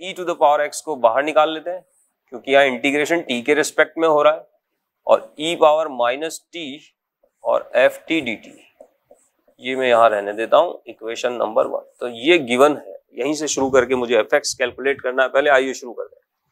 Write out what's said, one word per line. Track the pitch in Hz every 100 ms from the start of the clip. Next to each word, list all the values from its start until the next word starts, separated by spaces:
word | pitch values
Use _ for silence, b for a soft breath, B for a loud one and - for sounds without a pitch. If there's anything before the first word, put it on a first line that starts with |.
e | 185
to | 180 175
the | 156
power | 151 147 147
x | -
को | - 139
बाहर | 117 120
निकाल | 151 151 156
लेते | 156 170
हैं, | 180 _ _ _ _ _
क्योंकि | 120 135
यहाँ | 139
इंटीग्रेशन | 139 120 139 147 147 170 -
t | 120
के | 120
रिस्पेक्ट | 151 147 - 156 165
में | 165
हो | 151
रहा | 151
है, | 165 - _ _ _ _ _ -
और | - - -
e | 160 170
पावर | 156 156 156
माइनस | 123 120 135 160 - _ 170
t | 147 143 _ _ _ _ _ _
और | 120 120 -
एफ | 120 135 - -
टी | 160
डी | 120 101
टी, | - - _ _ - _ _ _ _ _ _ _
ये | 123 131
मैं | 127
यहाँ | 117 113
रहने | 104 101
देता | 104 110 143
हूँ, | 170 - -
इक्वेशन | 110 113 117 123
नंबर | 120 110 120 131
वन। | - - -
तो | 123
ये | 117 139 175
गिवन | 120 123 147 131
है, | 98 - _
यहीं | - 135
से | 151 151
शुरू | - 135
करके | 131 123
मुझे | 127 117 117
एफ | 104
एक्स | 147 -
कैलकुलेट | - 123 120 131 139
करना | 127 131
है। | 127
पहले | 135 147
आइए | 135 135
शुरू | 123 123
करते | 104 98 _
हैं। | _ _ _